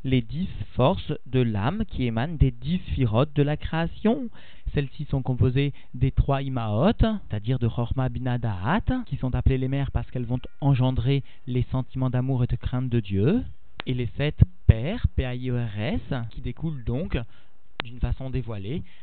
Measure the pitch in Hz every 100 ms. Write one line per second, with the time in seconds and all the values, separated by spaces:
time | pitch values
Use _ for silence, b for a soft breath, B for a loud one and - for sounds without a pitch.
0 | 131 131 110 135 190 - - - 127 196
1 | - 151 - 127 120 104 107 202 220 -
2 | 123 113 143 156 135 120 127 180 - -
3 | 123 107 151 - 143 151 - 160 165 -
4 | 214 277 240 B B B B 147 139 -
5 | 151 139 127 127 127 123 143 B B 127
6 | 131 - - 135 139 131 110 104 170 233
7 | 220 214 - 107 104 131 117 - 120 -
8 | 131 123 127 123 117 95 95 196 - 254
9 | 233 139 131 127 - 135 131 139 135 -
10 | 117 127 120 127 - - 139 135 127 127
11 | 117 139 b b - 127 120 131 127 131
12 | 131 123 131 127 123 127 - 127 131 117
13 | 101 98 110 226 262 - - - - 127
14 | 120 - 143 - - - - 113 131 240
15 | - - 127 123 127 123 120 101 110 226
16 | - 123 110 - - 117 160 147 113 120
17 | 185 - 117 b b b - - 117 123
18 | 123 120 135 131 117 107 98 160 - b